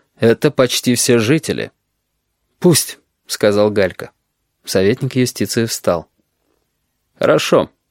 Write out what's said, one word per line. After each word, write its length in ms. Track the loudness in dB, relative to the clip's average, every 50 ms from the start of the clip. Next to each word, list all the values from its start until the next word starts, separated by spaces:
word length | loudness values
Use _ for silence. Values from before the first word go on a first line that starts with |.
| _ _ _ 0
"Это 320 | 2 2 2 2 0 -2
почти 440 | 0 2 0 0 0 -2 -2 -2 0
все 240 | 0 2 2 2 2
жители". 520 | 2 0 0 -2 -2 -4 -6 -6 -6 -10 _ _ _ _ _ _ _ _ _ _ _ _ _ _ _ _ _ _
"Пусть", 400 | 2 4 4 4 0 -4 -10 _ _ _ _ _ _
сказал 420 | -14 -6 0 0 2 2 4 2 2
Галька. 420 | 2 0 -2 -2 -2 -8 -16 -16 _ _ _ _ _ _ _ _ _ _ _
Советник 500 | -4 -2 0 2 2 0 -2 -4 -4 -2
юстиции 500 | -2 -2 -2 -2 -6 -6 -4 -2 -4 -4
встал. 440 | -4 -6 -6 -2 -2 -2 -2 -4 _ _ _ _ _ _ _ _ _ _ _ _ _ _ _ _ _ _ _ _ _ _ -4
"Хорошо, 500 | 0 0 0 0 0 2 0 0 0 -2 _ _ _ _